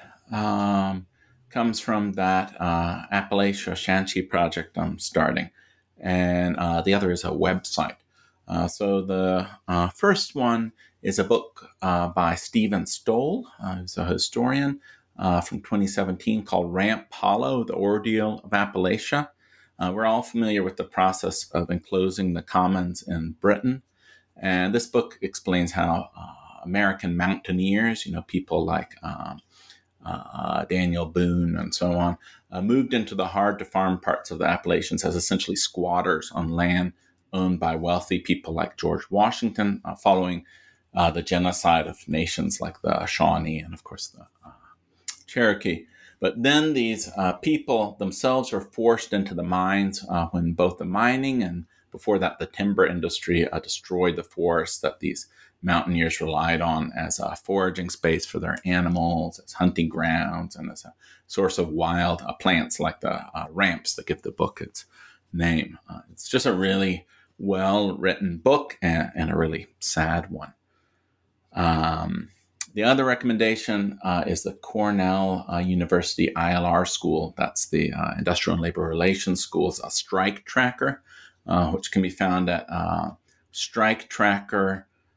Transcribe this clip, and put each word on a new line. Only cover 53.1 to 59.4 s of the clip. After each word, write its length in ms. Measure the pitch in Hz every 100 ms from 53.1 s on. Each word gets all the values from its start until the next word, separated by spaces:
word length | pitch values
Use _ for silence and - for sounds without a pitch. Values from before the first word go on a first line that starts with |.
| - - 85 82
uh, 100 | 80
destroyed 600 | - - - 90 90 80
the 60 |
forests 540 | 85 - 85 85 85 -
that 180 | 76 -
these 260 | 87 - - _ - _
mountaineers 600 | 90 85 87 85 82 -
relied 400 | 80 78 82 82
on 300 | 85 80 76 -
as 220 | 80 -
a 180 | - -
foraging 540 | - 98 92 87 90
space 340 | - 82 80
for 140 | - -
their 200 | 85 - 92
animals, 720 | 90 87 87 85 82 80
as 140 | -